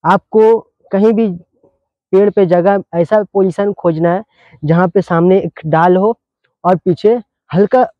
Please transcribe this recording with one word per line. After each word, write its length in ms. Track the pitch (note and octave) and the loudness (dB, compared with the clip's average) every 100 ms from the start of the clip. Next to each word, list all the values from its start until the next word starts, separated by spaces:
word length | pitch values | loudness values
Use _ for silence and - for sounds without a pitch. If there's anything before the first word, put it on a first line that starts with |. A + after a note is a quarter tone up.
आपको 560 | D#3 F#3+ _ A3 A3 A3+ - _ _ | 0 -2 _ 2 2 2 -4 _ _
कहीं 220 | G3 G#3+ | 0 0
भी 160 | A3 A3 F3 _ _ _ _ _ _ _ | 0 -4 -6 _ _ _ _ _ _ _
पेड़ 160 | F#3+ G#3 | 0 2
पे 160 | G#3 F#3 | 0 0
जगह, 380 | F3 F3+ G3+ - | 2 0 -2 -4
ऐसा 300 | E3+ E3 G#3+ | -6 0 -2
position 500 | G3+ G3+ F#3+ E3+ G3+ | -2 -2 -2 -2 -6
खोजना 360 | G3+ F3 D#3+ E3+ | -2 -4 -2 -2
है 140 | F3+ A3 _ _ - | -2 -8 _ _ -10
जहाँ 240 | D3 E3 F3+ | -2 0 2
पे 140 | G3 | 0
सामने 360 | - E3 F3 F#3+ | -2 0 2 0
एक 200 | E3+ - D#3 | -2 -10 -4
डाल 280 | D#3 F3+ F3+ | 0 2 2
हो 200 | G#3 A#3 _ _ _ _ | 0 -4 _ _ _ _
और 120 | F3 F#3 | -2 -2
पीछे 440 | F3+ E3+ G#3 A#3+ - _ _ | -2 -2 0 -2 -6 _ _
हल्का 340 | E3 G3 B3+ A#3+ | -2 0 0 0